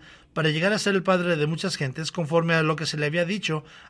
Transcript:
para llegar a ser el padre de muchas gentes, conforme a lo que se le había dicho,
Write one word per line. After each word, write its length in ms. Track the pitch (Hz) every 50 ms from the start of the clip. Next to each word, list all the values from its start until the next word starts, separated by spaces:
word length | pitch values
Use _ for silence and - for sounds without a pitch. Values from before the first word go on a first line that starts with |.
| - - - - - _ _
para 160 | 156 156 156
llegar 220 | 151 156 170 196
a 80 | 214 196
ser 160 | - 208 196
el 80 | 190 -
padre 320 | 190 185 180 175 175 170
de 120 | 151 147 151
muchas 280 | 165 160 - 185 -
gentes, 360 | - 147 135 127 - 160 143
conforme 420 | - - 165 135 165 170 165 165 165
a 100 | 165 156
lo 140 | 156 160 151
que 80 | 165
se 120 | 143 - 151
le 80 | 147
había 200 | 147 151 175 175
dicho, 400 | 165 208 208 - - 160 156 151 - - - - -